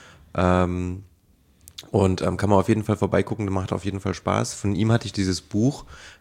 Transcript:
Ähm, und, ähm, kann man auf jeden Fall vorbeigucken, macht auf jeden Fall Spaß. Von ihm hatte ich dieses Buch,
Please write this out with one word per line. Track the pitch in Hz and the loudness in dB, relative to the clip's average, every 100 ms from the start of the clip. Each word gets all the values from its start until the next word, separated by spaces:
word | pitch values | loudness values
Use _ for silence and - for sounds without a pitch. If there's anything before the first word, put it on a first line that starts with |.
| - - - | -20 -20 -10
Ähm, | - 90 90 90 90 90 92 - _ _ _ _ _ - - - | 0 2 4 2 -2 -6 -8 -14 _ _ _ _ _ -20 -20 -2
und, | 104 95 92 | 4 4 2
ähm, | 92 90 | -2 0
kann | 101 | 4
man | 98 | 4
auf | 95 | 4
jeden | 107 | 0
Fall | 104 104 | 0 -2
vorbeigucken, | 98 95 98 104 101 | 0 0 -2 -4 -4
macht | 95 95 | -4 -4
auf | 95 | -6
jeden | 98 98 | -6 -6
Fall | 98 | -6
Spaß. | 92 - 98 123 | -6 -2 -2 -2
Von | - 101 | -6 -4
ihm | 101 110 | 0 2
hatte | 113 101 | 0 -2
ich | |
dieses | 101 95 90 | -4 -2 -2
Buch, | - 104 120 143 - - - - | -4 0 0 -2 -10 -20 -20 -16